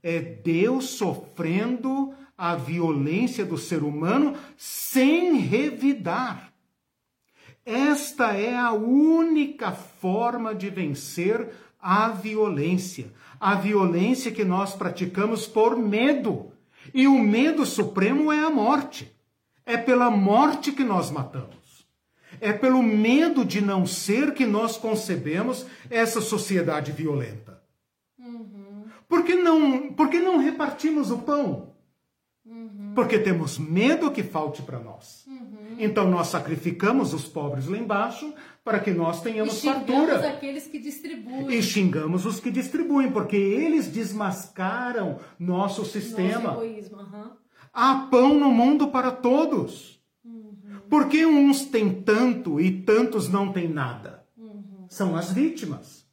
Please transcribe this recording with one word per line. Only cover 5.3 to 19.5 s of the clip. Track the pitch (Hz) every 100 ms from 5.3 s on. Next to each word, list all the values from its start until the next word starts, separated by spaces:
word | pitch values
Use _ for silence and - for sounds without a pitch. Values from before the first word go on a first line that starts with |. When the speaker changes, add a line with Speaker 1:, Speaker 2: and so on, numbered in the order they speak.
| 285
Speaker 1:
revidar. | 143 214 294 233 269 262 175 208 254 - - _ _ _ _ _ _ _ _ _ - _
Esta | - 233 285 285 - - 233 196
é | 220 247
a | 240
única | 220 220 269 311 330 330 311 277 - 202
forma | - - _ 190 202 240 240 226
de | 208 196
vencer | 185 160 135 - - 180 233 - - - _
a | 185 196 220
violência. | 196 214 214 208 151 156 185 - - 110 - - -
A | 202
violência | 196 180 208 185 170 208 254 240
que | -
nós | 202 180 196
praticamos | - 180 175 180 190 214 226 -
por | 220 220 254
medo. | 214 208 262 277 220 135 - - _ _ -
E | 262 269
o | 269
medo | 214 220 294 302
supremo | 277 - 202 196 196 277 302
é | 302
a | 311
morte. | 294 214 285 277 - - _ _ _ _